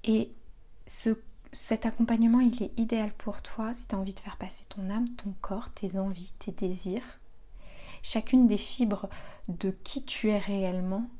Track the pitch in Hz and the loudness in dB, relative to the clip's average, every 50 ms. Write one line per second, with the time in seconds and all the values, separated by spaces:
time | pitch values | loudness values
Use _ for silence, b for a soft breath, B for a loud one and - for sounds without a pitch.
0 | - - 220 214 - - - - - - - - - - - - - - - - | 4 4 4 4 4 0 -6 -14 -14 -16 -16 -18 -18 -18 -18 -16 -12 -10 -8 0
1 | - 226 220 - - - - - - - - - - - 226 220 - 226 - - | 2 2 0 0 -4 -14 -16 -16 -16 -12 -8 -8 0 0 0 0 2 0 2 2
2 | 233 233 233 226 226 233 226 247 254 240 240 - 202 - - 233 226 220 233 220 | 4 4 6 6 6 8 8 8 8 6 4 2 -2 -2 0 0 2 2 2 0
3 | 214 202 - - - 214 202 - - - - - 220 226 233 - - - 220 196 | 0 0 -2 -4 -4 -4 -4 -4 -6 -6 -4 -4 -2 -4 -4 -6 -6 -4 -2 -2
4 | 190 196 190 - - 202 - - 190 190 - - - - - 202 190 185 202 226 | -2 -4 -6 -8 -10 -10 -8 -8 -8 -8 -8 -12 -14 -12 -8 -6 -4 -2 0 0
5 | 247 240 240 - - 202 190 - - - 190 214 - - - - 208 185 175 196 | 0 0 -2 -4 -6 -6 -6 -4 -2 -2 -2 -2 -4 -6 -6 -6 -4 -2 -2 0
6 | 190 202 190 170 180 - - - - - 175 - 240 185 185 185 - 185 185 240 | 0 -2 -2 -4 -6 -10 -10 -8 -8 -6 -2 -2 0 0 0 -2 -2 -4 -4 -4
7 | - - - - - - - - - - B B B B B B B B B B | -4 -8 -16 -16 -16 -16 -16 -16 -16 -16 B B B B B B B B B B
8 | B - - 220 - - - 254 247 226 208 196 - - - - 247 208 202 190 | B 0 0 0 4 6 8 10 10 10 8 4 0 -4 0 2 2 2 2 -2
9 | - B B B B B B B B - 175 - - 190 190 - - - - 277 | -4 B B B B B B B B -6 -4 -2 -2 -2 -2 -2 -8 -6 -6 -6
10 | - - - - - 214 208 202 190 202 202 196 190 180 180 185 185 185 190 208 | -4 -4 -4 0 2 2 4 4 2 0 0 0 0 0 2 0 0 0 0 0
11 | 240 240 - | -2 -4 -8